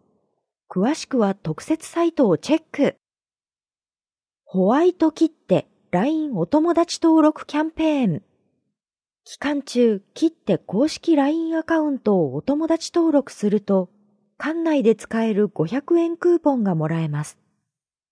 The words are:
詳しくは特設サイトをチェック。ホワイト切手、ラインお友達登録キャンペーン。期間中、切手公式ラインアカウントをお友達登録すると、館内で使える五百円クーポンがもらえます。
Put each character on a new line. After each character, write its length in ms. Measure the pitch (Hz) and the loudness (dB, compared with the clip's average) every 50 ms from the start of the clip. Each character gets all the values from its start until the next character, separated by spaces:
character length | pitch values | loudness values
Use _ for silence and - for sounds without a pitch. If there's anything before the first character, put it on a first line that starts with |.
| _ _ _ _ _ _ _ _ _ _ _ _ _ - | _ _ _ _ _ _ _ _ _ _ _ _ _ -8
詳 240 | - 185 185 247 311 | -4 -2 -2 0 -2
し 120 | - - | -4 -6
く 140 | - - 254 | -4 -2 0
は 160 | 214 196 196 | 0 0 -2
特 280 | - - 165 156 - - | -4 -6 -8 -8 -8 -6
設 240 | - 320 311 - - | -4 -6 -6 -6 -6
サ 160 | - 330 339 | -4 -2 -2
イ 80 | 339 | 0
ト 160 | 320 - 277 208 | 2 2 2 2
を 100 | 170 151 | 2 0
チ 180 | - - 294 | 0 0 -2
ェ 20 | 320 | -2
ッ 40 | - _ | -2 _
ク。 240 | - - 277 208 - _ _ _ _ _ _ _ _ _ _ _ _ _ _ _ _ _ _ _ _ _ _ _ _ _ _ _ _ _ _ | -4 -2 0 0 -2 _ _ _ _ _ _ _ _ _ _ _ _ _ _ _ _ _ _ _ _ _ _ _ _ _ _ _ _ _ _
ホ 240 | - - 185 185 190 | -6 -2 0 2 2
ワ 160 | 240 285 339 | 2 4 2
イ 100 | 370 349 | 2 2
ト 180 | - 320 311 | 2 0 0
切 180 | 311 - 330 311 | 2 0 -2 -2
手、 380 | - _ _ - 185 151 - _ _ _ _ _ | -2 _ _ 0 0 0 0 _ _ _ _ _
ラ 140 | - 175 208 | -2 -2 0
イ 220 | 277 320 311 311 302 | 0 -2 -2 -4 -4
ン 80 | 254 | -4
お 100 | 175 165 | -4 -2
友 280 | 160 - 302 311 349 330 | 0 0 2 2 2 2
達 260 | 330 339 330 - - | 0 0 -2 -2 0
登 220 | - 330 320 320 302 | 2 4 4 6 4
録 240 | 302 302 - - - | 4 2 0 -6 -6
キ 100 | - 294 | -4 -4
ャ 60 | 311 | -4
ン 80 | 320 | -4
ペ 320 | 320 - 320 320 302 285 254 | -4 -2 -2 0 0 0 0
ー 40 | 196 156 - | 0 -2 -4
ン。 60 | - _ _ _ _ _ _ _ _ _ _ _ _ _ _ _ _ _ _ _ _ | -6 _ _ _ _ _ _ _ _ _ _ _ _ _ _ _ _ _ _ _ _
期 160 | - - - | -20 -14 -8
間 220 | - 277 294 285 | -6 -4 -4 -4
中、 420 | 269 - - 240 247 233 214 190 - _ - | -6 -4 0 2 2 2 2 0 -4 _ -6
切 180 | - 320 320 | -2 -2 -2
手 260 | 320 _ _ - 190 151 | -2 _ _ -2 -2 -2
公 300 | - - - 196 277 311 | -2 -4 -2 0 0 0
式 280 | - - - - 330 | -2 -4 -2 0 2
ラ 120 | 285 277 277 | 2 2 0
イ 220 | 311 330 330 320 | 0 -2 -4 -4
ン 80 | 330 320 | -4 -4
ア 60 | 320 | -2
カ 160 | - 330 320 | -2 -2 0
ウ 120 | 302 302 | 0 -2
ン 80 | 277 247 | -4 -2
ト 160 | - 220 202 | -2 0 0
を 180 | 190 160 139 123 | 2 0 -2 -4
お 80 | 147 | -4
友 260 | - - 277 294 320 320 | -4 -4 -2 -2 -2 -2
達 240 | 330 330 - - - | -2 -2 -4 -4 -2
登 180 | 339 330 330 | 0 2 2
録 220 | 285 285 262 - - | 2 2 0 -2 -4
す 160 | - - 208 | -4 -2 0
る 120 | 190 214 | 0 0
と、 280 | 202 - 196 190 185 - _ _ _ _ _ _ _ _ _ - | 0 0 0 0 0 -4 _ _ _ _ _ _ _ _ _ -10
館 240 | - 285 320 339 | -8 -6 -4 -2
内 220 | 330 330 302 285 214 | -2 0 0 2 2
で 120 | 214 220 | 2 2
使 280 | 214 - - - 226 226 | 0 -2 -6 -4 -2 -2
え 100 | 226 214 | 0 0
る 140 | 190 208 196 | 0 0 0
五 180 | - - 160 | -2 -4 -4
百 320 | 165 214 269 - - 339 339 | -4 -4 -6 -2 0 2 2
円 160 | 339 339 339 | 2 0 -2
ク 200 | - - 349 349 | 0 2 2 2
ー 40 | 330 | 2
ポ 160 | - 294 277 | 2 0 0
ン 80 | 247 214 | 0 0
が 120 | 196 180 | -2 -2
も 120 | 160 156 160 | -2 -2 -2
ら 140 | 165 165 | -2 -2
え 80 | 165 156 | -4 -4
ま 140 | 147 147 151 | -4 -6 -8
す。 140 | - - _ _ _ _ _ _ _ _ _ _ _ _ _ _ _ | -8 -12 _ _ _ _ _ _ _ _ _ _ _ _ _ _ _